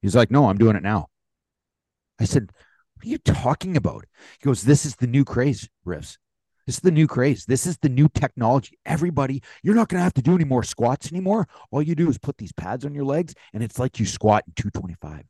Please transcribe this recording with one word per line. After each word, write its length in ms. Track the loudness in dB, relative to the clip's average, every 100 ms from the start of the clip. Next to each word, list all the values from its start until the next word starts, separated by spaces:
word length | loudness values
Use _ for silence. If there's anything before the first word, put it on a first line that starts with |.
He's 140 | 2 4
like, 140 | 4
"No, 180 | 4 4
I'm 100 | 6
doing 180 | 4 4
it 60 |
now." 260 | 0 -2 -4 _ _ _ _ _ _ _ _ _ _ _
I 40 |
said, 260 | 0 0 -2 _ _ _ _
"What 120 | _ -10
are 20 |
you 100 | -4
talking 580 | -2 0 0 -2 -2 -2
about?" 280 | -2 -6 -18 _ -20 -6
He 60 |
goes, 180 | -2 0
"This 240 | 4 4 2
is 100 | -4
the 100 | 0
new 180 | 0
craze, 440 | 0 0 -2 -2 -10 _ -10
Riffs. 320 | -10 -10 -20 _ _ _ _ -10
This 100 | 0
is 40 |
the 100 | 2
new 160 | 4 2
craze. 380 | 2 0 -2 -2
This 200 | -2 -2
is 120 | -2
the 100 | -2
new 200 | 4 2
technology. 720 | 2 -4 -2 0 0 -2 _
Everybody, 580 | -6 -4 -2 -2 -4 -4 -10 -8
you're 120 | 0
not 140 | 2 2
gonna 140 | 0
have 120 | 0
to 80 | 0
do 120 | 2
any 100 | 2
more 180 | 2 0
squats 480 | -2 -2 0 0 -6
anymore. 360 | -6 -2 -2 -2 -8 -8
All 120 | -4
you 120 | -2
do 140 | 0 0
is 100 | 0
put 200 | -4 -10
these 140 | -12
pads 320 | -12 -8 -8
on 100 | -8
your 100 | -6
legs, 300 | -2 -2 -4 -10 -14
and 100 | -8
it's 160 | -8 -4
like 200 | -6 -2
you 80 | -4
squat 380 | 0 4 2 0
in 60 |
two 160 | -8 -8
twenty-five." 540 | -8 -10 -12 -14 -16 -20